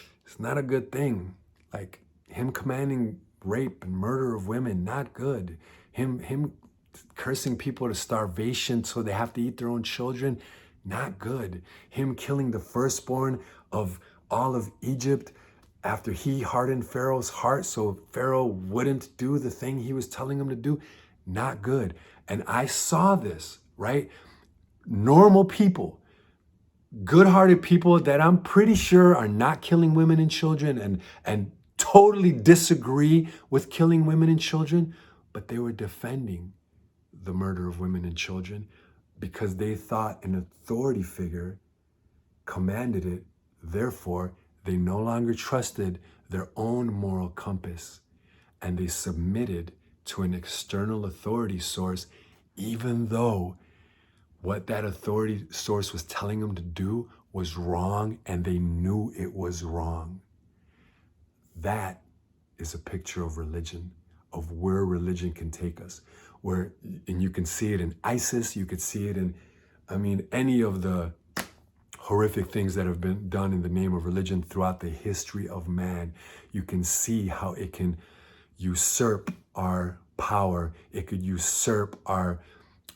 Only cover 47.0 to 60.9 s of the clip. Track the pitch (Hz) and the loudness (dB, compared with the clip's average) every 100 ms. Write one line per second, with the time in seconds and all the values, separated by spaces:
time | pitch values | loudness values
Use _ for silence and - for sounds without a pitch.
47 | 98 92 90 90 104 92 90 85 - - | -4 -4 -4 -8 -8 -8 -8 -14 -16 -20
48 | _ _ _ _ _ - 90 90 90 - | _ _ _ _ _ -12 -6 -4 -4 -6
49 | 92 82 87 110 120 87 85 - _ _ | -6 -4 -2 -2 -2 -4 -8 -16 _ _
50 | - - 92 90 - - - 98 104 110 | -14 -4 -4 -4 -8 -12 -6 -4 -4 -4
51 | 101 - 104 113 110 90 - - 92 92 | -6 -8 -6 -4 -4 -4 -6 -4 -4 -4
52 | - - _ _ _ - 107 113 123 117 | -10 -20 _ _ _ -10 -6 -4 -2 -2
53 | 113 113 117 101 90 - _ _ _ _ | -2 0 0 0 -4 -8 _ _ _ _
54 | _ _ _ _ 87 98 92 107 107 95 | _ _ _ _ -6 -6 -4 -6 -6 -6
55 | - 104 110 104 87 - - 104 98 - | -4 -2 -2 -4 -8 -10 -4 -2 -2 -8
56 | - - 101 107 107 90 87 82 95 117 | -10 -8 -6 -4 -4 -6 -8 -6 -4 -4
57 | 117 - _ 95 85 85 87 87 92 101 | -6 -16 _ -8 -6 -6 -4 -2 0 -2
58 | 107 110 - 87 90 87 87 85 90 107 | -4 -6 -6 -4 -2 0 0 0 0 0
59 | 107 - 92 95 90 85 85 85 80 82 | -2 -6 -8 -6 -8 -6 -6 -6 -6 -6
60 | 82 92 _ _ _ _ _ _ _ | -10 -16 _ _ _ _ _ _ _